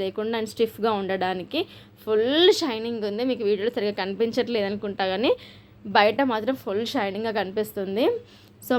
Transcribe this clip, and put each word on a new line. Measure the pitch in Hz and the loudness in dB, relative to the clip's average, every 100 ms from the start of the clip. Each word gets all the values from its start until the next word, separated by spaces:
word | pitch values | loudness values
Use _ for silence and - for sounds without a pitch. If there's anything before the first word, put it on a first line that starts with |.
లేకుండా | 190 196 214 233 | -6 -4 -4 -4
and | 214 | -4
స్టిఫ్గా | - 226 220 220 208 | -2 -2 0 0 0
ఉండడానికి | 190 190 185 185 175 311 349 - - - | 0 -2 -2 -2 -4 -4 -4 -8 -20 -10
ఫుల్ | - 214 233 302 359 - | 0 2 4 6 6 6
షైనింగ్ | 320 220 226 233 208 | 2 -2 -4 -4 -4
ఉంది. | 202 262 | -2 -2
మీకు | 240 208 | 0 0
వీడియోలో | 208 220 240 | 0 0 -2
సరిగ్గా | 208 202 | -2 -2
కనిపించట్లేదు | 190 196 233 233 226 233 196 | -4 0 0 0 0 0 -2
అనుకుంటా, | 202 208 196 190 | -2 -6 -2 -2
కానీ | 190 269 508 - - - - 214 208 | 2 2 0 -4 -20 -20 -16 0 4
బయట | 208 220 277 | 6 4 0
మాత్రం | 220 214 262 | 0 -2 -4
ఫుల్ | - 196 233 | -2 -4 -2
షైనింగ్గా | 269 196 196 226 214 | -2 -2 -4 -4 -2
కనిపిస్తుంది. | 185 202 208 - 190 196 320 466 - - - - | -2 -2 -4 -4 -4 0 0 0 -6 -20 -20 -12
So | - | -2